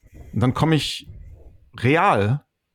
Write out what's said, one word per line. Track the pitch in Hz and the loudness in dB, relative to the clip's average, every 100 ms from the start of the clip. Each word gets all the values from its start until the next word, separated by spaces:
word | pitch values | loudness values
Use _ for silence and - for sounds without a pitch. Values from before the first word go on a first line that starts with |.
| _ - - | _ -20 -8
dann | 107 123 - | 0 0 2
komme | 151 | 2
ich | 151 - - - - - - - - _ - | 2 -2 -10 -14 -20 -20 -20 -20 -20 _ -4
real, | 123 165 202 110 104 143 _ _ _ | 0 2 2 2 2 -2 _ _ _